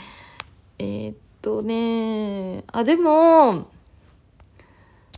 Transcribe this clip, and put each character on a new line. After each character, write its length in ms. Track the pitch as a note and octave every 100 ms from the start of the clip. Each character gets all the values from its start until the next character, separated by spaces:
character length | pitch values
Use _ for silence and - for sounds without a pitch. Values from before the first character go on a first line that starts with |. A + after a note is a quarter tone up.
| - - - - - _ _ -
え 40 |
ー 300 | G2+ G2+ G#2+
っ 20 | G#3+ _ _
と 200 | G#3 G#3+
ね、 1040 | G#3+ A3+ A#3 A3+ A3 G#3+ G#3 G3 F#3+ F#3+ -
あ、 160 | -
で 140 | A#3 E4
も、 760 | E4 D#4 E4 D#4+ C4+ F3+ - - _ _ _ _ _ _ _ _ _ _ _ _ _